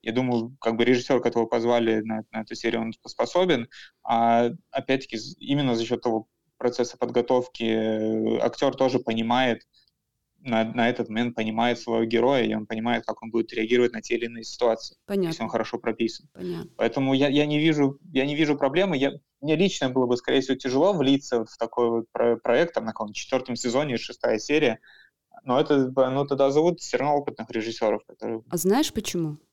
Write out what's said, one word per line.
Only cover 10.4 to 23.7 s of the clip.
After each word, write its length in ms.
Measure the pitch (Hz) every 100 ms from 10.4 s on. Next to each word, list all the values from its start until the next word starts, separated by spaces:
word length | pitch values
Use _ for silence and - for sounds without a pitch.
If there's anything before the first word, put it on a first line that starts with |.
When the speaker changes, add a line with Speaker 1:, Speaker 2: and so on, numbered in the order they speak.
| 131 113 113
Speaker 1:
на 220 | 117 117
этот 220 | 123 -
момент 260 | 107 120 117
понимает 440 | 110 110 123 117
своего 260 | - 113 113
героя, 380 | 113 120 139
и 100 | 110 110
он 120 | 107
понимает, 360 | 110 117 117 -
как 180 | 107
он 80 | 113
будет 200 | 117 -
реагировать 400 | 120 110 123 120
на 80 | 113
те 140 | - -
или 100 | 117
иные 180 | 117
ситуации, 520 | 113 - 120 113 - _ -
Speaker 2:
Понятно. 220 | 202 170
Speaker 1:
если 140 | 160
он 60 | 113
хорошо 300 | 113 110 -
прописан. 480 | 117 107 113 - -
Speaker 2:
Понятно. 360 | - 180 - - -
Speaker 1:
Поэтому 360 | 123 139 135 135
я, 120 | 143
я 160 | 143 147
не 120 | 151
вижу, 380 | 160 151 139 139 -
я 120 | 131 143
не 100 | 147
вижу 200 | 151 143
проблемы. 420 | 139 156 196 143
Я, 160 | 139 - _ _
мне 140 | 143 156
лично 340 | 196 - 131
было 160 | 127 123
бы, 100 | 123
скорее 240 | - 135
всего, 140 | 135 135
тяжело 360 | 131 131 180
влиться 460 | 190 135 139 - 120
вот 100 | 113
в 80 | -
такой 320 | 113 - 120
вот 160 | 117 113
про-, 240 | - 120 117
проект, 360 | - 120 170 113
там, 100 | 113
на 60 |
каком-то 220 | - 107
четвёртом 420 | 104 - 131 127 117
сезоне, 420 | 123